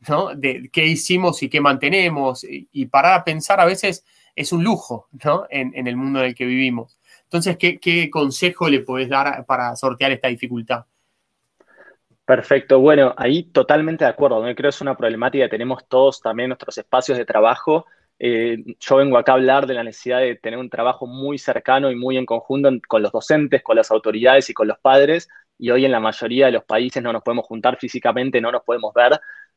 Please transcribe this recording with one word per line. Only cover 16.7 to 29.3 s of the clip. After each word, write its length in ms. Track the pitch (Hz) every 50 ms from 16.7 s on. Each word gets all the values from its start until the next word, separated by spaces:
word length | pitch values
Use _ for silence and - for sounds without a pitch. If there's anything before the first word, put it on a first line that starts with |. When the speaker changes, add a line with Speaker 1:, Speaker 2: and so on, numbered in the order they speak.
| -
Speaker 2:
espacios 400 | - - _ - 127 127 - 135
de 80 | 123 113
trabajo. 640 | - - 107 107 117 127 - - 160 156 165 165 _ _ _ _ _ _ -
Eh, 440 | - 123 117 113 117 120 117 113 - - 113 -
yo 180 | - - 139
vengo 200 | 135 139 139 127
acá 140 | 120 117 -
a 40 | 131
hablar 300 | 131 131 131 131 143 143
de 80 | 127 131
la 100 | 120 113
necesidad 360 | 113 107 - - 123 123 127
de 160 | 131 123 113
tener 240 | - - 113 113 123
un 100 | 127 117
trabajo 380 | - 113 117 123 127 - 131
muy 320 | 123 123 131 135 143 147 135
cercano 500 | - - 123 110 - - 131 135 139 135
y 60 | 123
muy 200 | 120 123 131 131
en 120 | 131 127
conjunto 400 | - 117 113 - - 135 139 139
en, 120 | 139 127 117
con 200 | - - - 110
los 100 | 104 101
docentes, 520 | - 113 - - 156 151 147 135 147 131 -
con 120 | - 113
las 140 | 113 107 -
autoridades 640 | 110 110 - 113 107 110 120 127 135 139 135 -
y 20 | 117
con 140 | - 113
los 100 | 107 104
padres, 520 | - - 131 135 139 139 147 160 170 - - - - _ _ _
y 140 | - 123 120
hoy 140 | 120 127 135
en 60 | 135
la 80 | 127 113
mayoría 460 | 107 110 107 - 120 113 120 131 135
de 60 | 127
los 120 | 120 110 -
países 380 | - 107 110 123 127 - 139
no 100 | 120 120
nos 120 | 113 113 -
podemos 240 | 120 120 120 -
juntar 300 | - 113 113 101 127 123 -
físicamente, 600 | - 120 - 123 - 120 113 123 127 135 - 120
no 120 | 113 117
nos 100 | 127 120
podemos 320 | - - 120 120 110 107 -
ver, 260 | 120 120 127 147 151 - -